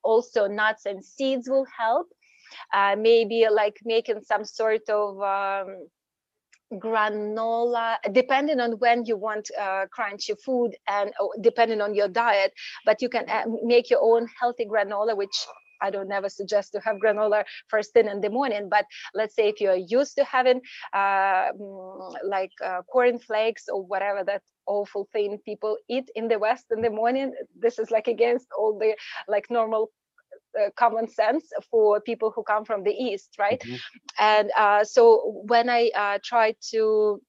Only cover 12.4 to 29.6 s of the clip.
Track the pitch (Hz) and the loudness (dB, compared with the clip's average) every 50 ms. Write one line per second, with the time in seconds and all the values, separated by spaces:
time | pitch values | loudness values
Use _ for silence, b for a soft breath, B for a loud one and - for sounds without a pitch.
12.4 | 196 190 _ B B B B B B 220 214 - 254 240 247 226 - - 208 220 | 2 0 _ B B B B B B 0 2 2 0 -2 -2 -4 -2 -2 -4 -4
13.4 | - 233 226 - - 233 240 240 240 - 247 - - 226 226 233 233 226 - - | -2 -4 -6 -4 0 4 4 4 4 4 2 4 4 4 4 4 2 -4 -6 -4
14.4 | 247 247 240 - 233 202 214 214 202 196 208 202 214 226 220 196 202 196 - - | -4 -4 -2 -4 -6 -2 0 -2 -2 -2 -2 -2 -2 -2 -2 -2 -4 -4 -6 -8
15.4 | - - - - _ _ _ _ 196 196 190 196 196 190 202 196 196 196 - - | -8 -10 -14 -20 _ _ _ _ -6 -4 -4 -6 -6 -4 -4 -4 -4 -6 -8 -8
16.4 | 202 175 208 202 196 - - 202 - 220 214 196 214 220 208 208 214 208 208 214 | -6 0 0 0 0 -2 -10 -6 -4 -4 -2 0 0 0 2 2 0 2 2 0
17.4 | 202 B B B B _ - 214 208 - _ 233 214 214 202 202 190 208 208 254 | -2 B B B B _ -2 -2 -2 4 _ 4 4 4 -2 -4 -4 -2 -2 -2
18.4 | 285 262 208 208 208 185 196 208 202 _ B B B B _ 202 220 214 _ - | -2 -2 -4 -6 -4 0 0 0 0 _ B B B B _ -4 -4 -2 _ 2
19.4 | 214 208 208 - 208 190 185 185 185 170 226 254 285 - - - 277 - - 254 | 2 2 2 0 0 2 2 0 0 0 2 2 2 2 0 -2 -2 2 2 2
20.4 | 247 254 254 254 254 B B B B B - 196 196 196 196 196 190 196 190 185 | 2 2 0 -2 -8 B B B B B -2 -2 0 2 2 2 2 2 2 2
21.4 | 196 - - 196 208 196 196 190 185 185 190 214 - 180 - - - 202 202 190 | 0 -2 -4 -8 -14 -16 -14 -16 -16 -16 -16 -14 -14 -14 -12 -8 -6 -4 -2 -4
22.4 | 190 190 _ - 185 190 185 180 185 _ - 254 247 247 247 240 - - 220 214 | -4 -6 _ -10 -8 -6 -6 -6 -8 _ 0 2 4 4 2 0 -6 -4 -2 0
23.4 | 220 226 220 - - - - 196 190 180 202 190 196 202 196 202 185 196 202 190 | 0 -2 -2 -6 -10 -8 -8 -8 -6 -4 -4 -2 -2 -2 -2 -2 -2 -4 -4 -6
24.4 | _ _ _ _ _ - 202 208 202 - - 202 196 _ - 220 208 202 208 208 | _ _ _ _ _ -4 -4 -4 -4 -4 -6 -8 -8 _ -2 -2 -2 -2 -4 -10
25.4 | _ 220 208 _ - 214 214 - _ - 240 269 262 - - 220 226 226 226 208 | _ -12 -10 _ -4 -4 -4 -6 _ -6 -6 -6 -6 -6 -8 -6 -2 -2 0 0
26.4 | 208 214 247 254 _ _ 226 214 226 233 208 214 226 233 254 269 269 262 - - | 2 0 0 -2 _ _ -4 -2 -2 -2 -2 0 0 0 0 0 -4 -4 -8 -10
27.4 | - _ _ - 208 226 240 - 220 - 220 220 214 247 233 202 233 240 240 247 | -16 _ _ -2 -2 -2 0 -2 -4 -2 -2 0 0 0 2 2 2 2 2 0
28.4 | _ _ - 202 214 220 214 196 220 220 214 B B B B B B - 214 202 | _ _ -4 0 0 0 0 2 0 0 0 B B B B B B -2 -2 -2
29.4 | 208 _ 240 233 | -2 _ 0 0